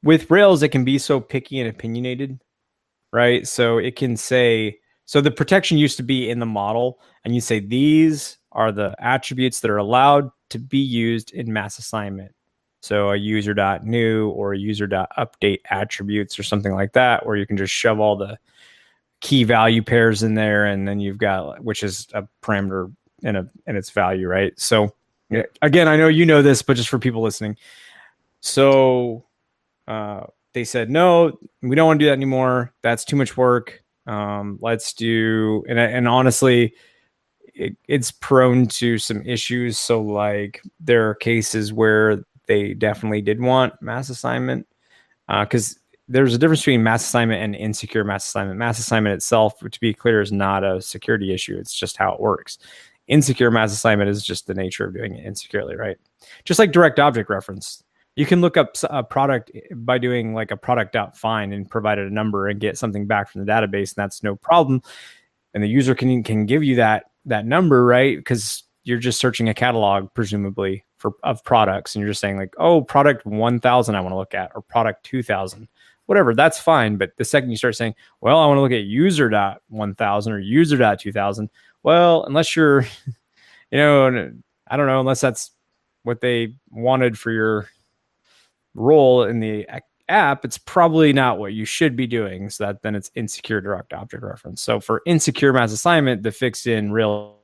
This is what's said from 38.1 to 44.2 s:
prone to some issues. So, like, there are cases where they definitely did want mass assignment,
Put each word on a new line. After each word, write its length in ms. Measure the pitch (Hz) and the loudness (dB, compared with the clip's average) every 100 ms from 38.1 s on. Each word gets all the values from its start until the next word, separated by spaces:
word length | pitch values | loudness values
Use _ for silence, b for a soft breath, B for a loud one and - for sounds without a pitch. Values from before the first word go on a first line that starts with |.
prone 560 | - - 135 127 123 120 | -10 0 2 4 2 0
to 320 | - 120 113 | 0 -2 -2
some 240 | - 107 | -4 -8
issues. 560 | - 120 - 123 123 107 | -6 -6 -6 -6 -6 -6
So, 220 | - 117 | -2 -2
like, 600 | 107 104 104 104 104 - - _ | -2 -2 -2 -4 -6 -12 -20 _
there 320 | 156 120 110 | 2 4 4
are 40 | |
cases 580 | 104 - 117 107 110 104 | -2 -2 -2 -2 -4 -6
where 520 | 107 110 107 107 104 - _ _ | 0 2 4 2 0 -6 _ _
they 280 | 104 101 | 0 0
definitely 480 | 101 107 104 110 107 | -2 -4 -2 -4 -4
did 180 | 101 107 | -2 -2
want 400 | 123 131 127 - | 0 2 0 -4
mass 260 | 113 117 135 | -10 -10 -10
assignment, 580 | 123 | -10